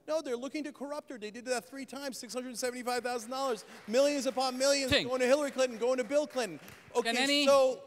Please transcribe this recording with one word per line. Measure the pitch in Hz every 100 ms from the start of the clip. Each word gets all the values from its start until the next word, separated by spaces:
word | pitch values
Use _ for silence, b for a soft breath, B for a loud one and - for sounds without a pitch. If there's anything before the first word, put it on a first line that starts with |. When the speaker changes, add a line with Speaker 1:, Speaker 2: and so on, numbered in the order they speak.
| -
Speaker 1:
No, | 311
they're | 294 240
looking | 277 302
to | 294
corrupt | - 277 294 -
her. | 202
They | 208
did | 226
that | 233 240 -
three | 269
times, | 269 262 285 -
six | 240
hundred | 240 254 226
seventy-five | 247 247 240 247
thousand | 247 247 226
dollars, | 262 269 220 - B -
millions | 240 285 285 254
upon | 254 262 254
millions, | 277 277 262
Speaker 2:
King. | 269 208
Speaker 1:
going | 254
to | 247
Hillary | 294 277
Clinton, | 247 262 220
going | 240 254
to |
Bill | 214 285 294
Clinton. | 254 214 147 B B B 233
Okay, | 226
Speaker 2:
Can | 247
any, | 277 285 277
Speaker 1:
so, | 277 262 247